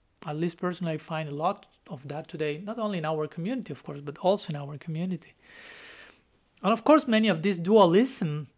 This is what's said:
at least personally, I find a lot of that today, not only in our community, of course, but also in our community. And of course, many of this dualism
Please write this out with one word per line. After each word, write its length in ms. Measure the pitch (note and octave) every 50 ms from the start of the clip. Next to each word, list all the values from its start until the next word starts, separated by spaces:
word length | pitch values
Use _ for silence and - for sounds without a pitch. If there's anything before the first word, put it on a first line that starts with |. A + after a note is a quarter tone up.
| _ _ _ _ -
at 100 | D#3+ D3+
least 220 | D3+ E3 F3 E3 -
personally, 360 | - F3+ F3 - F#3 E3+ D#3
I 40 | D#3
find 300 | - - E3 D#3 D#3+ D3+
a 60 | C#3+
lot 320 | C#3+ D#3 F3+ G3 - - _ _ _ _ -
of 180 | F#3 B2 B2 C3+
that 200 | C#3+ D3 E3 -
today, 340 | - D#3 D#3 D3+ D3 D3+ G3
not 140 | G3+ A3+ A#3+
only 200 | A3 G#3 G3+ F3
in 60 | D#3
our 220 | D#3 D#3+ D#3 D3+
community, 460 | D3 - - E3 G3 C4 C4 F#3 - D3
of 100 | - -
course, 180 | - D3 C#3+
but 180 | C#3+ C#3+ - -
also 320 | - F#3 G3+ G#3 - -
in 60 | D#3
our 220 | C#3+ C#3+ C#3 D3+ C#3
community. 560 | - - D#3 D#3 F3 F#3 F#3 D#3+ - - _ _ _ - - - - - - - - - - - - - - _ _ _ _ _ _ _ _ _ -
And 100 | F#3+ A3+
of 120 | A3+ -
course, 220 | - D4+ D#4 -
many 220 | - A3 A3 A3 A3
of 140 | F3+ D#3+ D#3
this 160 | G3+ G3 E3+
dualism 880 | E3+ F3 G#3+ A3 G3 E3+ E3 G3 B3 C4 - - G3 D#3 D3 D3+ D3+ - _